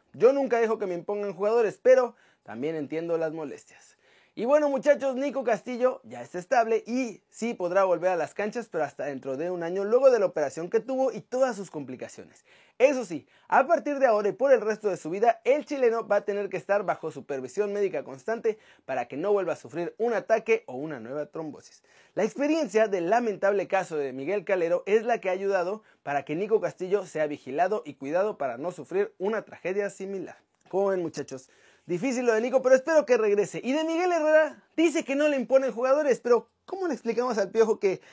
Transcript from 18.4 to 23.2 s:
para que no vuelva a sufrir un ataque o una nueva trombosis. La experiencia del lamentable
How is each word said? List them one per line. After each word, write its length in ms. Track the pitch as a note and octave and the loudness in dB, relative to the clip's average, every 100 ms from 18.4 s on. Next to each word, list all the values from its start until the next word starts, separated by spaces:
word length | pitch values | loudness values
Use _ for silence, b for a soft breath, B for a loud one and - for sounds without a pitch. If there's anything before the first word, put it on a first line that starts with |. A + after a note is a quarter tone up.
| A3+ G#3+ b b | -2 -4 b b
para 220 | - C3 A#2+ | -6 -6 -4
que 100 | C3 | -4
no 160 | F#3+ | 0
vuelva 200 | G3+ F3 | 0 0
a 40 | C#3+ | -4
sufrir 380 | B2 D3 E3 - | -6 -6 -6 -2
un 160 | A#3 | -2
ataque 500 | G#3 F#3 A3+ A3 A3 - | 0 0 0 2 -2 -2
o 80 | |
una 240 | B2+ D#3 C#3 | -10 -8 -10
nueva 280 | A2+ D3 D3 | -8 -8 -8
trombosis. 580 | D#3+ D#3+ A#2+ - - _ b b - | -8 -10 -12 -18 -20 _ b b -4
La 80 | |
experiencia 640 | G#3+ - C#4+ D#4+ B3+ G#3+ A3 | -2 0 0 0 0 2 2
del 220 | F#3+ E3+ | 0 2
lamentable 580 | A3+ | 0